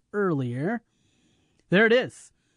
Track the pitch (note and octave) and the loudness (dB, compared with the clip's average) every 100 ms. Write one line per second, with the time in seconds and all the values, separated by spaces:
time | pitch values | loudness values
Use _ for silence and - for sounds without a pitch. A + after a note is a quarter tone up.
0 | _ G#3 G3 D3 B2+ B2 D#3 A#3 _ _ | _ -4 -2 -2 -4 -6 -6 -6 _ _
1 | _ _ _ _ _ _ - F3+ A3+ B3 | _ _ _ _ _ _ 0 2 4 2
2 | F3+ - - _ _ | 0 -10 -20 _ _